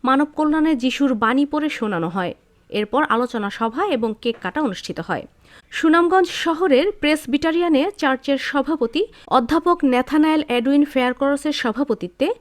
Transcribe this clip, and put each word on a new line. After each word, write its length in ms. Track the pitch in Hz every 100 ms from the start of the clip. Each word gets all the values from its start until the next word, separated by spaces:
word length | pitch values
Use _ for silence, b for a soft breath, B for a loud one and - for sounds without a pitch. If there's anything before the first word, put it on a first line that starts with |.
মানব 240 | 254 269 294 -
কল্যাণে 360 | 302 226 208 285
যিশুর 360 | 254 247 277 233
বাণী 220 | 226 262 285
পড়ে 240 | 302 302
শোনানো 400 | - 214 180 165 185
হয়। 180 | 175 - _ _ _
এরপর 320 | 208 208 269 311 226
আলোচনা 340 | 247 233 202
সভা 340 | - 226 240 403 262
এবং 140 | 220 214
কেক 160 | 233 226
কাটা 160 | 185 202
অনুষ্ঠিত 380 | 240 180 - -
হয়। 260 | 165 156 - _ b b b
সুনামগঞ্জ 580 | - 320 330 349 370 359 -
শহরের 420 | 339 320 359 262 370
প্রেসবিটারিয়ানে 920 | 403 294 302 285 285 330 330 349 285 339 -
চার্চের 400 | 294 262 - 269
সভাপতি 640 | - 285 269 311 233 302 440 B -
অধ্যাপক 500 | 262 233 320 330 349 277
ন্যাথানায়েল 560 | 247 254 302 311 311 302 240
এডউইন 260 | 240 285 294
ফেয়ারক্রসের 720 | 262 247 247 277 285 302 285
সভাপতিত্বে 640 | 240 220 285 214 180 _ 302 480